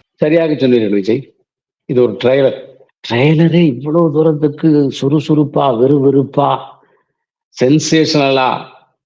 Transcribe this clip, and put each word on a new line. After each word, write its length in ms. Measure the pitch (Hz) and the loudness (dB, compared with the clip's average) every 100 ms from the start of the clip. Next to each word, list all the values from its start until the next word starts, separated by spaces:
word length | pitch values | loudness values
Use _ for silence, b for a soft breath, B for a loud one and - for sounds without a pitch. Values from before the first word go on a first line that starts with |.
| _ _ | _ _
சரியாக 400 | 151 165 165 147 | -2 0 0 -2
சொன்னீர்கள் 400 | 131 123 107 101 | 0 0 0 -2
விஜய், 340 | 98 127 - _ _ _ _ _ | -2 -4 -6 _ _ _ _ _
இது 180 | - 123 | -6 0
ஒரு 160 | 120 101 | 0 0
ட்ரெய்லர். 340 | 120 139 135 - - - _ _ - | 0 0 0 -2 -10 -20 _ _ -6
ட்ரெய்லரே 560 | 117 147 160 165 165 165 | 0 2 2 2 2 2
இவ்வளவு 460 | 123 147 165 165 | 0 -4 0 0
தூரத்துக்கு 800 | 147 160 147 147 143 165 147 139 - | 0 0 0 -2 -2 0 2 0 -2
சுறுசுறுப்பா, 680 | 135 151 - 151 139 147 139 113 | -2 -2 0 0 0 0 0 2
விறுவிறுப்பா, 800 | 131 147 135 135 127 - 135 131 - - _ _ _ _ _ _ _ - | 2 2 2 2 0 0 -2 -2 -8 -20 _ _ _ _ _ _ _ -2
சென்சேஷனலா, 1080 | 127 156 - 160 151 151 135 135 127 - - - _ _ | 0 2 2 0 2 0 0 0 0 -2 -8 -20 _ _